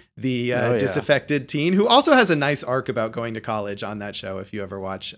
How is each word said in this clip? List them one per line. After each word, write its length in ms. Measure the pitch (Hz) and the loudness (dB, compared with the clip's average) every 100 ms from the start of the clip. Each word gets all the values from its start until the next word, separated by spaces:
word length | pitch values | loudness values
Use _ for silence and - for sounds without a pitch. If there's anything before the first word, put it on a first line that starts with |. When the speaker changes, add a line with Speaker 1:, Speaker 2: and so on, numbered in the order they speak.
| _ - | _ -6
Speaker 1:
the, 340 | 127 123 120 | -4 -2 0
uh, 160 | 123 120 | 0 2
Speaker 2:
Oh, 40 | |
yeah. 40 | 120 | 2
Speaker 1:
disaffected 680 | 101 92 - 139 - 143 120 | 0 -2 2 0 2 -2 -2
teen, 240 | 147 165 | -2 2
who 140 | 185 233 | 4 6
also 260 | 247 302 | 6 6
has 160 | 262 196 | 6 6
a 60 | 151 | 2
nice 260 | 139 143 | 2 0
arc 260 | 123 127 127 | 0 -2 -2
about 200 | 113 113 | -2 -2
going 200 | 120 117 | -4 -6
to 60 | 113 | -8
college 420 | 113 107 101 101 | -4 -4 -4 -6
on 160 | 104 104 | -8 -8
that 140 | 101 | -10
show, 240 | 98 98 95 | -10 -8 -10
if 140 | 95 | -8
you 100 | 107 | -10
ever 160 | 95 98 | -8 -8
watch, 360 | 95 95 - | -8 -8 -10